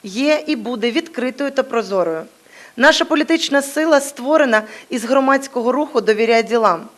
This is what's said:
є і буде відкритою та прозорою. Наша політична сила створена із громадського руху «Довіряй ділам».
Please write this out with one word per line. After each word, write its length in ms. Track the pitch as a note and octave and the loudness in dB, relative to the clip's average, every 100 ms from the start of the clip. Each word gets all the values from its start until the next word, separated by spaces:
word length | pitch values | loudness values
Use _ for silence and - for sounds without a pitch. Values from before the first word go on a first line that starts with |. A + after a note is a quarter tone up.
є 420 | F#3+ G3+ C#4+ D4+ D4+ | -8 -2 0 0 -2
і 100 | C#4 | -6
буде 340 | G#3+ B3 A#3 | -6 -4 -2
відкритою 600 | B3+ E4+ - B3 B3+ C#4 | -2 -4 -6 -6 -4 -4
та 120 | C4+ | -2
прозорою. 600 | C4 A#3 G3 G3 E3 D#3+ - _ _ - - - | -2 -4 -2 -2 -2 -4 -10 _ _ -20 -18 4
Наша 280 | C#4 D#4 | 4 4
політична 580 | E4 D#4 D#4 D#4+ - C#4 | 0 0 2 0 2 -2
сила 380 | C#4 D4+ D#4+ C#4+ | -2 -2 2 2
створена 640 | C#4 - B3 D#4 C#4 G#3+ G#3+ - - | 2 -8 0 2 4 2 0 -18 -8
із 140 | B3 | -6
громадського 680 | A#3 C4+ C4+ C4+ C4+ B3 A#3 | 0 2 4 0 0 -4 -2
руху 280 | B3+ D4+ A#3+ | 0 0 0
«Довіряй 420 | G3+ G#3+ A3+ A3+ | 0 0 2 2
ділам». 400 | G3 A#3 G#3+ E3+ - | 2 2 2 0 -6